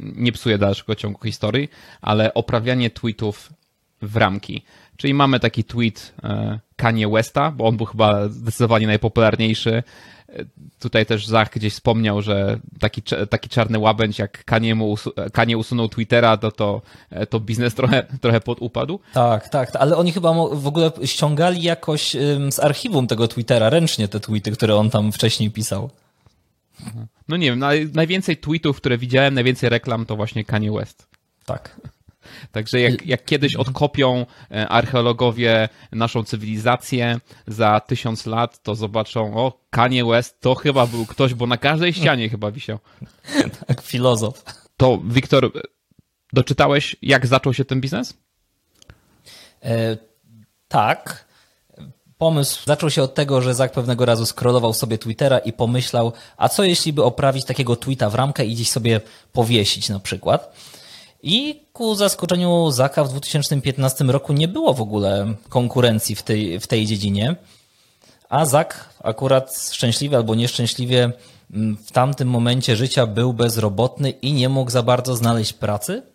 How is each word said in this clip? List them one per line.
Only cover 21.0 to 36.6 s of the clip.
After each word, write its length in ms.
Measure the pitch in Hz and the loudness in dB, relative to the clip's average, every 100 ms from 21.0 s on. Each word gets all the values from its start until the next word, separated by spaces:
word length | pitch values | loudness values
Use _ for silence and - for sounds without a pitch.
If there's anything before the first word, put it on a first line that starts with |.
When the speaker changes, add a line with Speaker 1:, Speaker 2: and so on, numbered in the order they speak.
Speaker 2:
ściągali 580 | 127 - 147 147 175 180 | -4 0 0 2 2 0
jakoś, 520 | 170 165 - 151 - 143 | -2 -2 -2 -4 -2 -2
ym, 360 | 143 143 139 | 0 0 -2
z 60 | - | 0
archiwum 460 | 147 143 254 170 123 | 0 0 0 0 0
tego 220 | 110 113 | 0 -2
Twittera 420 | - 113 123 110 | -2 0 2 4
ręcznie 380 | 156 165 - 104 | 4 2 0 -4
te 120 | 107 | -4
tweety, 300 | - 107 104 | -4 -4 -2
które 260 | 104 110 104 | 0 2 4
on 140 | 107 | 4
tam 220 | 110 107 | 2 0
wcześniej 380 | 104 110 - 107 | 0 0 0 -2
pisał. 400 | 107 107 98 139 - _ _ _ _ _ _ _ - - 113 113 _ - | -2 -6 -6 -8 -14 _ _ _ _ _ _ _ -20 -16 -14 -16 _ -8
Speaker 1:
No 80 | 170 | 0
nie 100 | 151 | 2
wiem, 120 | 120 | 2
naj-, 340 | 139 147 156 | 2 2 2
najwięcej 420 | 147 160 185 185 156 | 0 2 0 -2 -2
tweetów, 400 | - 160 160 139 | -2 -2 0 0
które 220 | 139 120 | 0 -2
widziałem, 360 | 123 131 139 | 2 2 4
najwięcej 340 | 135 123 127 123 | 4 2 2 0
reklam 380 | 117 - 113 110 | 0 -2 -4 -4
to 100 | 107 | -4
właśnie 280 | 104 110 | -4 -6
Kanye 280 | 107 107 107 | -4 -2 -2
West. 340 | 104 104 _ _ _ _ _ | -4 -6 _ _ _ _ _
Speaker 2:
Tak. 360 | - 120 - - - - _ _ - - - | -10 -10 -12 -20 -20 -20 _ _ -20 -20 -12
Speaker 1:
Także 280 | 107 110 127 | -10 -4 2
jak, 260 | 123 123 - | 2 0 -2
jak 180 | 123 | -4
kiedyś 300 | - 147 139 | -2 0 0
Speaker 2:
Mhm. 140 | - 131 | 0 -4
Speaker 1:
odkopią, 580 | 131 147 - 131 123 120 - - | -2 -2 2 0 0 -4 -12 -10
e, 180 | 107 107 | -6 0
archeologowie 1000 | 117 120 131 120 117 123 117 120 113 110 - - | 0 2 2 2 2 0 2 2 2 2 -4 -12
naszą 320 | 107 113 120 | -4 -2 -2
cywilizację 960 | 110 110 107 107 | -4 -6 -6 -2